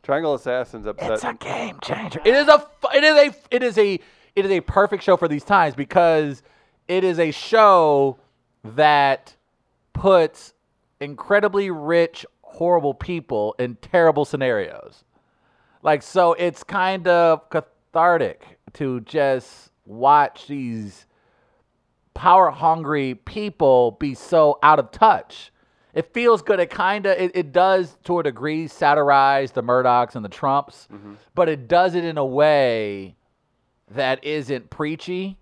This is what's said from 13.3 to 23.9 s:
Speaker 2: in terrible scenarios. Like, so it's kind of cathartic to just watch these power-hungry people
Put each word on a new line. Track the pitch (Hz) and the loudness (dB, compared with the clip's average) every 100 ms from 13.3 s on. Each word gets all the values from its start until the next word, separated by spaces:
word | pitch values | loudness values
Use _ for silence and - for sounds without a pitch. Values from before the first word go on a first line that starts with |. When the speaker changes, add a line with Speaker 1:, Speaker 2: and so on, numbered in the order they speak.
| 117 104 - | -4 -4 -4
Speaker 2:
in | 123 113 | -8 -8
terrible | - 180 165 143 | -4 2 2 2
scenarios. | 143 143 131 110 85 - - _ _ _ _ _ _ _ _ _ | -4 -4 -4 -4 -6 -12 -20 _ _ _ _ _ _ _ _ _
Like, | 160 151 | -2 -2
so | - 190 170 | -2 0 2
it's | 170 175 147 | 2 -4 -6
kind | - 196 185 190 170 | -10 -4 -4 -4 0
of | 175 170 156 _ | 2 4 2 _
cathartic | 165 - _ _ 170 175 170 110 - - _ - | -8 -8 _ _ 0 2 2 -2 -6 -20 _ -20
to | - 139 123 | -10 -8 -8
just | 110 156 139 131 - - _ _ _ | -8 -2 -2 -2 -6 -20 _ _ _
watch | 107 135 147 143 - - | -2 4 4 2 -4 -16
these | 143 123 113 104 - _ _ _ _ _ _ _ _ _ _ _ | -12 -10 -10 -12 -16 _ _ _ _ _ _ _ _ _ _ _
power-hungry | - 175 180 175 139 165 165 147 147 135 | -4 2 4 4 0 -2 -2 -4 -4 -4
people | 127 - 220 208 - 143 127 120 | -8 -12 -10 -10 -2 2 4 2